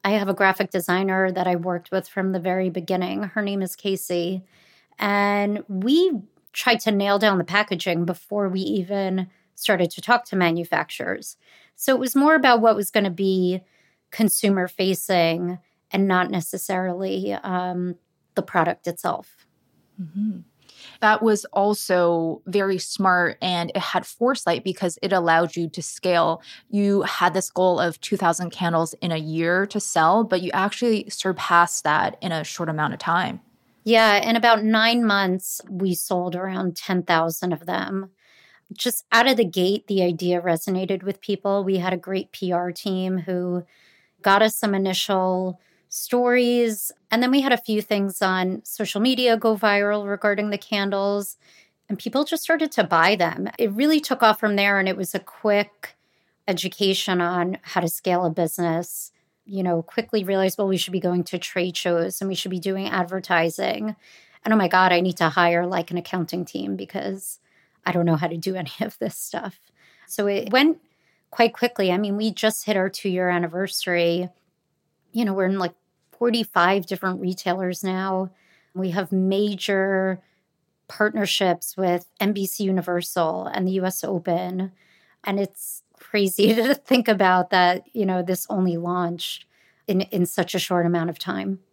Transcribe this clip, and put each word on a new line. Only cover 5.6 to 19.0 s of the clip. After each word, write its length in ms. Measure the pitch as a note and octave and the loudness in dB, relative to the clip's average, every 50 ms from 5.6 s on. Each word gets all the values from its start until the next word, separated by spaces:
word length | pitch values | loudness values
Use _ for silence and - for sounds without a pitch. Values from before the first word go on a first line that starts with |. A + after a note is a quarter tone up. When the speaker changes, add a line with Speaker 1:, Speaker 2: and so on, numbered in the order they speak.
| - | -6
Speaker 1:
we 540 | - G3 F#3 F#3+ A#3+ C#4+ E4 F4+ F#4+ D4+ G#3 F#3 _ _ _ _ _ | -6 -6 -4 0 2 4 4 4 2 0 -2 -8 _ _ _ _ _
tried 280 | _ - - B3+ A#3 A#3+ | _ -2 2 2 2 2
to 100 | - A3 | 2 0
nail 280 | G#3 G3 G3+ G3+ G3+ G3+ | 0 2 2 2 2 4
down 180 | G#3 G#3+ G3 | 4 4 4
the 60 | F#3 D#3+ | 2 0
packaging 640 | - E3+ G3+ G#3 - F#3+ E3 - F#3+ F3 E3 F3 | 2 2 0 2 2 -2 -4 -2 -2 0 0 0
before 440 | E3+ - - - - G#3 G#3 G3+ F#3+ | -2 -4 -6 -8 -6 -4 -2 -2 -2
we 120 | F3+ F#3+ | -2 -2
even 680 | F#3+ - G#3 G3+ F3+ F3+ G3+ G3 G3 F#3+ F#3 F#3 F#3 F#3 _ _ _ _ _ | -2 -2 -2 -2 -2 -2 -4 -2 -2 -2 -2 -2 -4 -6 _ _ _ _ _
started 380 | - - - G#3 F3+ F3+ E3+ | -10 0 0 2 2 2 0
to 100 | - - | -2 -8
talk 240 | - - A#3+ A#3+ A#3+ | 2 2 2 2 2
to 100 | - - | -2 0
manufacturers. 1000 | F#3+ F3+ E3+ E3 E3+ E3+ - - D#3 D#3 - - - - F2+ F#2+ - G#3+ - - _ _ _ _ _ _ _ _ | 2 2 2 2 0 -2 0 0 -2 -2 -2 -8 -8 -6 -6 -6 -6 -8 -16 -18 _ _ _ _ _ _ _ _
So 180 | _ - - C4+ | _ 0 0 0
it 60 | A#3+ | 0
was 160 | C4 B3 - | 0 0 2
more 180 | C4+ C#4 D4+ D#4+ | 4 6 6 6
about 280 | D#4 C4 C4+ A#3+ A#3 | 6 6 6 6 6
what 140 | G#3+ A3+ G#3+ | 6 4 4
was 140 | G#3 G3+ - | 4 0 0
gonna 220 | - A3 G3+ G3 | 0 0 0 0
be 500 | F3 E3+ G3 F#3+ F#3+ F#3 F3+ F3+ F3+ F#3 F#3 _ _ _ _ _ _ _ _ _ | 0 0 0 2 2 2 2 2 0 -2 -6 _ _ _ _ _ _ _ _ _
consumer 580 | - - A3+ G3+ - - - G3+ G3 F#3+ F3+ | -2 0 0 0 0 0 0 2 2 2 0
facing 920 | F3+ - - F#3+ F#3+ F#3+ - - - G3 F3+ E3+ E3 E3 E3+ F3+ F3 F3+ F3 _ _ _ _ _ _ | -4 -2 -2 0 0 0 -2 0 0 2 4 4 4 2 0 -2 -4 -6 -8 _ _ _ _ _ _
and 160 | - G3 G3 | 0 2 2
not 240 | G3 F#3 F3+ F3+ F3 | 4 4 2 2 2
necessarily, 1000 | F#3+ F3+ E3 - - F#3+ - - G3 F#3 F#3 F#3 F3 F3+ F#3+ F#3+ G3 F#3+ F#3+ G3+ G3+ | 0 -4 -4 -4 -8 -8 -6 -4 -4 -2 -2 -2 -4 -4 -4 -4 -4 -4 -4 -4 -6
um, 600 | - - G3 F#3 F3+ F3+ F3+ F3+ F3+ F3+ F3+ F3 _ _ _ _ _ _ _ _ | -6 -6 -4 -4 -4 -4 -4 -4 -4 -4 -4 -6 _ _ _ _ _ _ _ _
the 60 | - | -6
product 440 | E3+ - - F3+ D#3+ E3+ - _ _ | -6 -2 0 0 2 2 -2 _ _
itself. 640 | F3 E3 - | -8 -8 -4